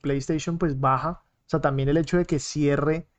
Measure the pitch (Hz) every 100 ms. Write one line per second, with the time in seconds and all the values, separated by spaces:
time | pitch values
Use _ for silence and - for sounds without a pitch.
0 | 143 139 135 156 175 170 175 135 135 131
1 | 156 180 _ _ - 156 147 135 139 160
2 | 151 175 170 147 - 151 143 143 151 160
3 | -